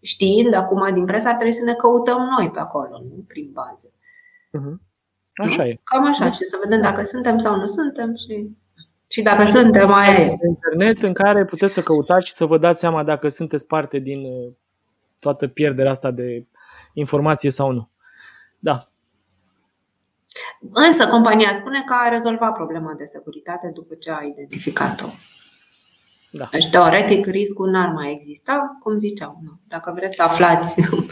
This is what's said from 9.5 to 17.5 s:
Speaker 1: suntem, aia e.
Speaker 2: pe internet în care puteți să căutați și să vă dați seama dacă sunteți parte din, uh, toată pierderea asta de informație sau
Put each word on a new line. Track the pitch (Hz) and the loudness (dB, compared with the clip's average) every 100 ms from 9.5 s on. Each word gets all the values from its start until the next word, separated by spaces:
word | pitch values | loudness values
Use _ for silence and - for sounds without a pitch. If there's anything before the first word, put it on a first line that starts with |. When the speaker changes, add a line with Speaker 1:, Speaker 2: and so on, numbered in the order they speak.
Speaker 1:
suntem, | 220 226 208 196 | 8 8 6 6
aia | 196 202 190 | 6 6 6
e. | 156 | 4
Speaker 2:
pe | 165 170 | 2 -2
internet | 170 165 160 202 220 | -2 -4 2 2 2
în | 202 | 0
care | 175 196 208 190 | 2 4 4 2
puteți | 165 196 | 0 0
să | 190 | 0
căutați | 170 156 139 180 180 | 0 0 4 2 0
și | |
să | - 160 | -4 0
vă | 160 | 2
dați | 165 165 | 4 2
seama | 170 160 | 0 -2
dacă | 151 151 151 | -2 -2 -2
sunteți | 139 160 147 - | -4 -6 -6 -4
parte | 156 147 143 | -4 -4 -6
din, | 135 139 135 | -8 -10 -10
uh, | 127 123 127 _ _ _ _ _ _ | -10 -12 -16 _ _ _ _ _ _
toată | 143 143 139 | -4 -2 -4
pierderea | - 151 131 135 | -2 -2 2 0
asta | 131 135 | 0 -4
de | 123 123 120 120 _ _ - - | -6 -8 -8 -12 _ _ -20 -16
informație | - 143 147 151 151 | -8 -2 0 2 0
sau | 143 | 0